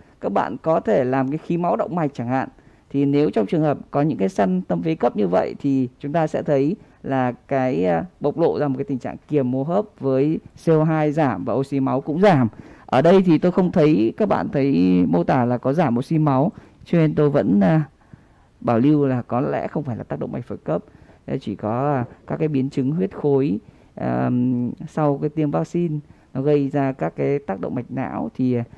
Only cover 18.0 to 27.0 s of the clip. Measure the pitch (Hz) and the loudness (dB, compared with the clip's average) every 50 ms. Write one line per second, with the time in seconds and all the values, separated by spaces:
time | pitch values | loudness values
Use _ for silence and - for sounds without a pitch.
18 | _ _ - - _ _ _ _ _ _ _ _ - 123 120 113 123 147 151 147 | _ _ -20 -20 _ _ _ _ _ _ _ _ -2 0 2 2 4 4 4 4
19 | 143 135 131 123 - - 117 123 143 143 143 - - - - 165 - 131 110 101 | 2 2 0 -2 -4 -4 -4 -4 -2 -2 -4 -4 -6 -6 -6 -6 -6 -6 -8 -8
20 | 104 - 143 143 - - - 131 120 - - - - - 160 180 - - - - | -8 -10 -8 -8 -8 -8 -8 -10 -10 -10 -12 -10 -6 -6 -6 -6 -6 -10 -18 -20
21 | - - - - _ - 139 135 - - 101 - 107 104 113 123 139 147 143 127 | -20 -20 -20 -20 _ -8 -8 -8 -6 -8 -8 -6 -4 -4 -2 -2 -2 -2 -2 -2
22 | 120 - - - - - 156 160 160 156 151 131 131 139 - 147 127 131 156 175 | -4 -6 -10 -18 -10 -10 -6 -4 -2 -2 0 0 -2 -2 -2 -2 -2 -2 -2 -2
23 | 190 196 - - - 147 139 135 135 156 196 220 - - - - - _ _ - | -4 -4 -4 -4 0 0 2 2 2 0 -2 -4 -6 -12 -20 -20 -20 _ _ -8
24 | - 127 123 123 127 123 123 123 123 127 127 120 123 120 - - 156 156 - 160 | -6 -4 -2 -2 -2 -2 0 0 0 0 0 -2 -2 -4 -6 -8 -12 -8 -4 -2
25 | 151 147 139 143 151 151 151 160 156 143 147 160 160 - - 175 175 170 151 147 | 0 0 0 -2 -4 -4 -2 -2 -2 -2 -2 -2 -4 -2 -2 -2 -2 -2 -4 -6
26 | - - - - _ _ - 139 135 151 147 147 139 135 139 143 139 135 131 - | -8 -12 -20 -20 _ _ -8 -4 0 2 2 2 2 0 -2 -2 -2 -2 -2 -4